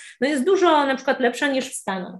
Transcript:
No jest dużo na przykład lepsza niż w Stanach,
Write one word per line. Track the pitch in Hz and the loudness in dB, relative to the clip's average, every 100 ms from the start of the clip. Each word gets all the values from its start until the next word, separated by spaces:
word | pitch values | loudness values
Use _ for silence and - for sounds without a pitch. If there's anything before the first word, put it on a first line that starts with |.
| - - | -20 -4
No | 269 | -2
jest | 294 | 0
dużo | 269 381 349 311 277 | 2 4 4 4 2
na | 262 | -2
przykład | - 254 | -2 0
lepsza | 240 247 294 | 0 0 -2
niż | 262 - | -2 -4
w | |
Stanach, | - - 190 180 180 | -8 -8 -8 -8 -14